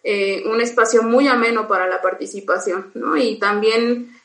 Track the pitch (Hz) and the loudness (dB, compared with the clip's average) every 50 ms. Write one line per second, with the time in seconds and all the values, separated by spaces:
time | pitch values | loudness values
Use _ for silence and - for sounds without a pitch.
0 | - 220 208 202 196 196 196 - - - 220 226 233 240 - 247 226 - - 233 | -6 -4 -2 0 0 -2 -2 -2 -4 -2 0 0 0 0 0 0 2 4 4 2
1 | 220 226 233 254 285 277 254 - 226 226 233 220 214 214 202 185 185 185 185 180 | 4 4 4 4 4 4 4 2 2 2 0 0 0 0 0 0 0 0 -2 -2
2 | 185 185 185 - 208 196 - 202 196 - 180 180 - 208 180 190 190 - - 233 | -2 -2 -2 -4 -8 -10 -10 -10 -4 -2 -2 -2 -2 -2 -4 -4 -6 -10 -12 -8
3 | - - 160 - 254 226 214 - 202 202 208 208 214 220 226 226 233 240 240 240 | -4 -2 0 0 0 0 -2 -2 -2 -2 0 2 2 2 2 2 2 0 0 -2
4 | - - - - _ | -4 -10 -16 -20 _